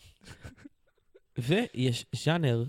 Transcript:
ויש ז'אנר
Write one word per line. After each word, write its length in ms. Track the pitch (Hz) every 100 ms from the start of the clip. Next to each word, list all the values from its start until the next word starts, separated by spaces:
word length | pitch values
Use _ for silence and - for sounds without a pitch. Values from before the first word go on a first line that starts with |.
| - _ - - - - - _ _ _ _ - _ -
ויש 680 | 120 190 240 - 127 117 - 120
ז'אנר 400 | 147 170 143 117